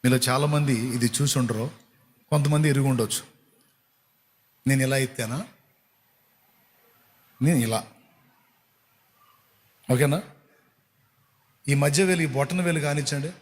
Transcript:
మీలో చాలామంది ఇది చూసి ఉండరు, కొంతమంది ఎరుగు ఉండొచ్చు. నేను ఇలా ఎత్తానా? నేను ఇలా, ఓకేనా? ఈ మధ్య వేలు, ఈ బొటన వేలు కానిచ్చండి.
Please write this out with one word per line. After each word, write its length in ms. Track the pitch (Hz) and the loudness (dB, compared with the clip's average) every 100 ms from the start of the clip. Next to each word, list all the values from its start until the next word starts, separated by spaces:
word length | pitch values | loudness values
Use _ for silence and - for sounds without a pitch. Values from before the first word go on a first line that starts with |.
మీలో 120 | 127 127 | 2 2
చాలామంది 560 | 123 131 147 147 147 | 2 0 0 0 0
ఇది 380 | 120 123 123 120 - | 0 -2 -2 -2 0
చూసి 160 | 143 135 | 0 0
ఉండరు, 320 | 120 110 127 - _ _ _ _ _ | 0 -2 -6 -10 _ _ _ _ _
కొంతమంది 380 | 151 143 151 156 | 0 2 2 2
ఎరుగు 180 | 139 135 | 2 2
ఉండొచ్చు. 360 | 123 110 - - _ _ _ _ _ _ _ _ _ _ _ _ _ 131 | 0 -2 -4 -10 _ _ _ _ _ _ _ _ _ _ _ _ _ 0
నేను 160 | 135 | 0
ఇలా 140 | 131 135 | 2 0
ఎత్తానా? 500 | 131 - 113 131 202 _ _ _ _ _ _ _ _ _ _ _ _ _ _ _ _ _ _ _ | -2 -4 -6 -6 -10 _ _ _ _ _ _ _ _ _ _ _ _ _ _ _ _ _ _ _
నేను 160 | 139 165 | 2 2
ఇలా, 260 | 113 110 - - _ _ _ _ _ _ _ _ _ _ _ _ _ _ _ _ _ _ - | 0 -2 -6 -20 _ _ _ _ _ _ _ _ _ _ _ _ _ _ _ _ _ _ -2
ఓకేనా? 300 | 123 147 151 - - _ _ _ _ _ _ _ _ _ _ _ _ - | 2 2 0 -6 -20 _ _ _ _ _ _ _ _ _ _ _ _ -2
ఈ 60 | |
మధ్య 300 | 139 143 143 | 2 2 2
వేలు, 180 | 190 185 | 2 2
ఈ 40 | 156 | 0
బొటన 360 | 131 139 180 | -2 -2 -2
వేలు 180 | 175 165 | 0 0
కానిచ్చండి. 520 | 147 147 139 143 147 185 | -2 -4 -4 -4 -6 -12